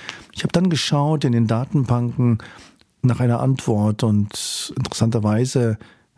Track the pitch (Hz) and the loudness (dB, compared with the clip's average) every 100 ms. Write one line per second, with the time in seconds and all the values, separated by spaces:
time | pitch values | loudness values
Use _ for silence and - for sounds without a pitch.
0 | - - - - - 170 185 151 - 147 | -18 -18 -18 -8 -2 0 2 0 0 0
1 | 147 151 135 117 113 113 135 147 123 120 | 2 2 2 2 2 0 0 -2 0 0
2 | 120 131 120 113 - - - _ _ - | 0 0 2 2 -4 -20 -20 _ _ -2
3 | 127 117 123 120 131 127 - 107 107 107 | 0 2 0 2 0 0 0 2 2 2
4 | 113 104 104 - - - - 127 - - | 2 2 0 -6 -8 -8 -8 -6 -6 -2
5 | 117 113 107 107 127 135 117 110 - _ | 0 2 0 0 0 0 0 -2 -10 _
6 | _ | _